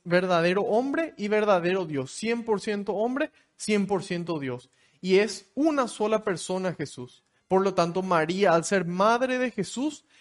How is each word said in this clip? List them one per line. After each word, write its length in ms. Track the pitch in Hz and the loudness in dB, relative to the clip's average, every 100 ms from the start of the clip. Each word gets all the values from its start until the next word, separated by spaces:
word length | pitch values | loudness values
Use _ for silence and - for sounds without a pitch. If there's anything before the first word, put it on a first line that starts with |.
verdadero 580 | 175 175 185 175 170 185 | 0 2 2 2 2 2
hombre 500 | 151 214 269 320 320 - | 0 0 0 -2 -4 -4
y 100 | 202 | -2
verdadero 560 | 214 208 185 170 190 | 0 4 2 2 -2
Dios. 280 | 170 139 131 | -2 -4 -6
Cien 320 | - 220 233 | -6 -4 -4
por 160 | 226 202 | -2 -2
ciento 340 | - 202 202 | -2 -6 -4
hombre, 380 | 196 233 262 302 _ _ - | -2 -2 -2 -4 _ _ -10
cien 300 | - 208 196 | -2 0 0
por 180 | 196 | -2
ciento 340 | 202 175 170 165 | -4 -6 -4 -6
Dios. 320 | 135 123 - _ _ _ | -6 -8 -12 _ _ _
Y 160 | 185 190 | 2 4
es 320 | 214 - - | 4 -2 -10
una 340 | - 311 294 233 | 0 0 2 -2
sola 360 | - 214 220 | -2 0 0
persona 480 | 214 170 - 185 185 | 0 -4 -4 -4 -4
Jesús. 520 | - 143 - 127 _ _ _ - | -4 -8 -10 -16 _ _ _ 0
Por 140 | 190 | 2
lo 120 | 196 | 2
tanto, 260 | 185 170 175 | 2 0 0
María, 540 | 185 170 156 185 196 | 2 2 2 2 4
al 100 | 170 | 4
ser 220 | 160 202 170 | 4 0 0
madre 520 | 180 208 233 254 254 | 0 2 2 0 -2
de 120 | 247 | -2
Jesús, 540 | - 175 - 294 - _ _ | -4 -6 -4 -6 -6 _ _